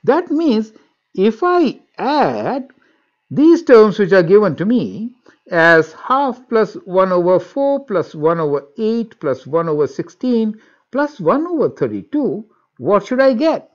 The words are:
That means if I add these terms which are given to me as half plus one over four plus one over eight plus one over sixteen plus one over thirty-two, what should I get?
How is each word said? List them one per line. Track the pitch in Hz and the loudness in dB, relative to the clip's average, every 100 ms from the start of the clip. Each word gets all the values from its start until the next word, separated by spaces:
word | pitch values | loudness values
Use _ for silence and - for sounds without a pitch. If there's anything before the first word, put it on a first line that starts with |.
That | - 302 349 | 0 -2 -2
means | 302 330 220 220 _ _ _ _ | -2 0 0 -4 _ _ _ _
if | - 202 214 | 0 0 0
I | 349 359 269 - _ - | 0 2 0 -4 _ -8
add | 214 294 180 110 123 269 254 _ _ _ _ _ _ | -4 0 0 -2 -4 -6 -10 _ _ _ _ _ _
these | 147 311 330 | 2 4 4
terms | 330 233 214 190 | 6 6 6 2
which | 190 | 2
are | 190 | 2
given | 165 202 202 139 | 4 4 4 -2
to | |
me | 185 240 120 101 233 _ _ _ _ | -2 -2 -4 -8 -12 _ _ _ _
as | 175 165 165 156 | 2 4 4 2
half | - - 262 285 - _ | -10 -4 -2 -2 -6 _
plus | 226 202 - | -2 -2 -6
one | - 180 190 | -4 0 0
over | 180 175 180 | 0 2 0
four | 175 277 277 277 | 0 -2 -2 -2
plus | 277 185 143 | -4 -6 -6
one | 160 156 170 | -2 -2 0
over | 156 143 - - | -2 -4 -6 -6
eight | 220 233 226 - | -4 -4 -6 -8
plus | 151 131 131 | -6 -6 -4
one | 160 165 | -4 -2
over | 151 135 | -2 -4
sixteen | - - _ 254 233 220 220 _ _ _ | -4 -12 _ -2 -2 -2 -6 _ _ _
plus | 254 294 294 | -6 -6 -4
one | 160 254 339 | -2 -2 -2
over | 330 165 | -2 -4
thirty-two, | - 127 104 - 294 233 196 220 _ _ _ | -2 -6 -6 -6 -4 -4 -6 -12 _ _ _
what | 131 202 | -2 -2
should | 202 254 | -2 0
I | 269 | 0
get? | 226 320 269 _ | 2 -2 -4 _